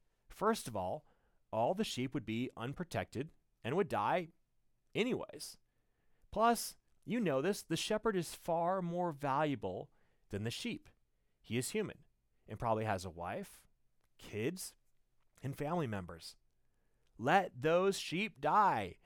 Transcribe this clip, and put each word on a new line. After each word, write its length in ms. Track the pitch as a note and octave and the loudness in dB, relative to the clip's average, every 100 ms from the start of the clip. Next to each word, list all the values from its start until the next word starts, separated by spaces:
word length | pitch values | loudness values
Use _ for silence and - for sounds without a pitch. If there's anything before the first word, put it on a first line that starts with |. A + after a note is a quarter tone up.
| _ _ - | _ _ -20
First 360 | - G3+ A3+ - | -2 0 2 -2
of 80 | |
all, 300 | G#2+ F#2 C#3 - _ _ _ _ | -4 -4 -6 -10 _ _ _ _
all 220 | A2 B2 | 2 2
the 100 | F#3 | 2
sheep 300 | A3 - B2+ | -2 -2 -2
would 100 | D3 | -2
be 240 | A2 A2+ C3 - | -2 -2 -4 -4
unprotected 720 | A#2 C#3+ F3+ - F2+ G#2+ D3+ - _ _ | -6 -6 -4 -4 -4 -4 -8 -12 _ _
and 140 | A#2 D#3+ | -2 0
would 120 | F3 | 0
die 400 | A2 G#2+ E3 E3 - _ _ _ _ _ | 0 2 2 -2 -10 _ _ _ _ _
anyways. 640 | - A#3+ D#3+ - C#3 - - _ _ _ _ _ _ - | -2 0 -2 -4 -12 -14 -16 _ _ _ _ _ _ -8
Plus, 420 | - A3+ A#3 - - _ _ | 2 4 4 0 -10 _ _
you 160 | - A#3 | -4 0
know 220 | G3 C3+ | 2 2
this, 200 | D#3+ G#3 | 2 0
the 140 | - E3 | -2 -2
shepherd 400 | - G#3+ A3+ F#3+ | 0 0 2 0
is 180 | E3 | -2
far 460 | - - E3+ E3+ F#3+ | -4 -2 2 2 2
more 320 | E3+ F3 F3 | 0 0 0
valuable 800 | D3 C#3+ C3+ D3+ C3 F#2+ F#2 - _ _ _ _ | 0 0 4 4 2 -2 -6 -8 _ _ _ _
than 140 | G2+ | -4
the 60 | A2 | -4
sheep. 380 | - B3 - - - _ _ _ _ | -4 -4 -6 -10 -20 _ _ _ _
He 160 | - A2+ | -4 -2
is 120 | B2+ | 0
human 280 | G#3+ F3 - - _ _ _ - | -2 -2 -6 -18 _ _ _ -12
and 100 | G#2+ | -4
probably 280 | A#2+ A2 A2 | 0 2 2
has 180 | G2 | 0
a 60 | F#2 | -2
wife, 500 | E2 E2+ B2 G3 - - _ _ _ _ _ | -8 -6 -6 -8 -16 -20 _ _ _ _ _
kids, 540 | - G#2 A#2 F#3 - - _ _ _ _ _ _ | -10 -4 -2 -4 -8 -14 _ _ _ _ _ _
and 100 | C3 | -8
family 320 | C3 D3 F3 C#3 | -4 -2 0 0
members. 480 | G#2 F2+ E2 - - _ _ _ _ _ _ _ - | -2 -6 -12 -16 -18 _ _ _ _ _ _ _ -4
Let 340 | A#2 F3+ F#3 B2 | 2 4 2 0
those 380 | D3 E3+ F#3+ F#3+ | 2 4 4 0
sheep 420 | - F#3 G#3 D3 | -2 -2 -2 -2
die. 560 | C#3+ F#3 G3+ C3+ F#2+ - | 4 6 6 4 0 -8